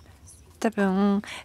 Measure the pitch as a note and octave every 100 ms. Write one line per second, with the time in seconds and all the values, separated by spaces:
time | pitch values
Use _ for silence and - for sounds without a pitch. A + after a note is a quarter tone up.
0 | - - - - - - - - G3 F#3+
1 | G3+ G3+ - -